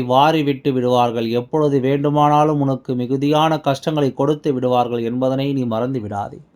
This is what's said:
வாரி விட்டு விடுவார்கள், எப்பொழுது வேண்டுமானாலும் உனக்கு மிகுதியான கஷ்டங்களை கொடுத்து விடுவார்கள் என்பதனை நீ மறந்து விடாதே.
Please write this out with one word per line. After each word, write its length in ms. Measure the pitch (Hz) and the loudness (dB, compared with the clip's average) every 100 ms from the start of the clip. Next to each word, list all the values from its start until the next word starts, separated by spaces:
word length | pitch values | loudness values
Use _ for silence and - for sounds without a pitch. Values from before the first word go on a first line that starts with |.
வாரி 360 | 123 127 147 160 | 2 4 4 4
விட்டு 280 | 143 135 143 | 0 -2 -2
விடுவார்கள், 560 | 127 123 123 120 117 117 | 0 2 2 2 0 -2
எப்பொழுது 460 | 120 123 156 151 139 | -4 -2 0 0 2
வேண்டுமானாலும் 800 | 127 143 147 147 147 147 151 147 | 0 0 0 2 4 4 2 2
உனக்கு 300 | 135 135 - | 0 -2 -4
மிகுதியான 640 | 127 123 135 143 151 160 156 | -4 -2 -2 0 2 2 0
கஷ்டங்களை 480 | 147 139 - 156 139 | -2 -2 -2 0 0
கொடுத்து 400 | 131 139 151 151 | 0 0 0 -2
விடுவார்கள் 520 | 127 127 123 120 120 | -2 0 0 0 -2
என்பதனை 440 | 113 123 131 135 139 | -4 -2 0 0 -2
நீ 120 | 139 123 | -2 -2
மறந்து 340 | 113 123 135 | -2 -4 -4
விடாதே. 380 | 104 101 117 - - | -6 -8 -8 -12 -20